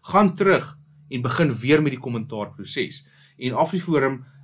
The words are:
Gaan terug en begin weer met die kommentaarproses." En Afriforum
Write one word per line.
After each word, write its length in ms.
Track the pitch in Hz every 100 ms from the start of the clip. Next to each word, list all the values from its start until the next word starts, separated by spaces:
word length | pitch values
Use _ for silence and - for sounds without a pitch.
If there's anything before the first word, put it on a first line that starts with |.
Gaan 320 | - 190 202
terug 440 | - 196 156 - - _ _ -
en 140 | 135
begin 320 | 123 147 160
weer 280 | 113 123 151
met 100 | 151
die 80 | 127
kommentaarproses." 1040 | 127 117 107 107 101 - 98 139 95 - - _ _ _
En 160 | 127
Afriforum 720 | 120 160 185 170 151 131 131 - -